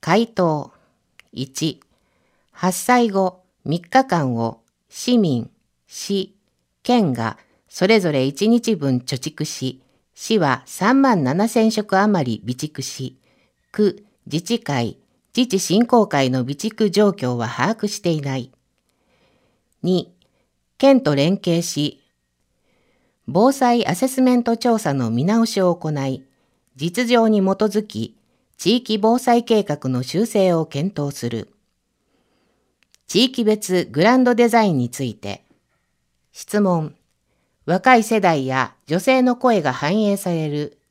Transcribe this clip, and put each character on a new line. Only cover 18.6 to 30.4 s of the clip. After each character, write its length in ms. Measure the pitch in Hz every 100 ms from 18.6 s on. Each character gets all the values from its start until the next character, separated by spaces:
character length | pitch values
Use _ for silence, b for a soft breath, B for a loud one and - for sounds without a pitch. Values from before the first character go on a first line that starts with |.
| _ _ _ _ _ _ _ _ _ _ _ _
二、 280 | - 185 - _ _ _ _ _ _ -
県 220 | 269 269
と 120 | 196
連 260 | 139 147 196
携 180 | - 170
し、 400 | 170 - 143 - _ _ _ _ _ _ _ _ _ _ _ _ -
防 240 | 156 240
災 340 | 277 247 240 -
ア 80 |
セ 140 | 180 254
ス 140 | 262
メ 160 | 254 247
ン 60 |
ト 140 | 240 233
調 220 | 247 220
査 160 | 160 139
の 160 | 117
見 120 | 117
直 220 | 156 226 226
し 160 | -
を 140 | 185 175
行 160 | 160
い、 320 | 147 135 131 - _ _ _ _ 131
実 320 | 160 180 240
情 200 | 240 226
に 140 | 214
基 20 |
づ 400 | 190 190 214 202
き、 320 | 214 - 113 - _ _ _ _
地 200 | 165 240
域 200 | 247 214
防 220 | 220 240
災 240 | 247 240
計 180 | 233 220
画 260 | 202 147 135
の 140 | 127
修 240 | 127 165 220
正 280 | 208